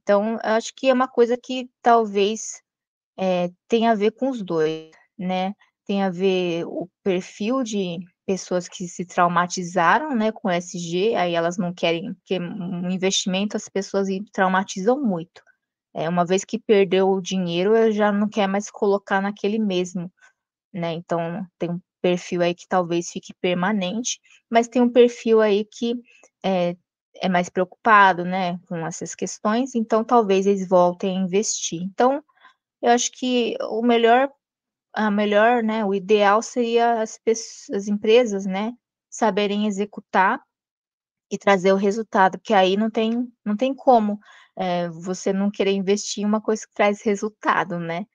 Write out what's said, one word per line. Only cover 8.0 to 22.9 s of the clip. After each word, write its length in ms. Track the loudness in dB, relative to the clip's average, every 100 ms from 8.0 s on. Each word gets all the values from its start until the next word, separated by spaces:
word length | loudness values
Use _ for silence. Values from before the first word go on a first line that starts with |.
| -12 _ -6
pessoas 420 | -6 -2 -4 -4
que 180 | -12 -12
se 200 | -10 -6
traumatizaram, 1080 | 0 2 2 -2 -4 -4 0 4 4 2
né, 160 | -2 -2
com 200 | -2 -2
E 60 | -2
S 220 | -4 -10
G, 360 | -6 -2 0
aí 200 | 0 0
elas 220 | 0 -2 -2
não 160 | -6
querem, 400 | -2 -2 -2 -4
porque 260 | -12 _ -6
um 520 | -6 -8 -8 -6 -6
investimento 680 | -2 -2 -2 -2 -2 -4 -6
as 140 | -6
pessoas 360 | -8 -4 -4 -2 -4 -8
traumatizam 680 | 0 2 2 -2 -4 0 0
muito. 420 | 0 -4 -8 -18 _ _ _ _ _
É, 120 | -6 -2
uma 200 | 0 0
vez 180 | 0
que 140 | -2 -10
perdeu 500 | 2 2 4 2 2
o 140 | 0
dinheiro, 520 | -2 -4 -2 0 2
ela 160 | 4 2
já 220 | 2 0
não 160 | 0 -2
quer 180 | -2 -2
mais 240 | -2 -6
colocar 520 | -4 0 0 0 -2
naquele 360 | -2 -4 -4 -2
mesmo, 540 | -2 -2 -4 -6 -10 _ _ _ _ _ _
né? 220 | -8 -6
Então, 540 | -6 -4 -4 -4 -6 -10 _
tem 120 | -6
um 100 | -6 _ _
perfil 400 | -2 0 -2 -2
aí 120 | 0
que 140 | -2 -2
talvez 400 | -2 0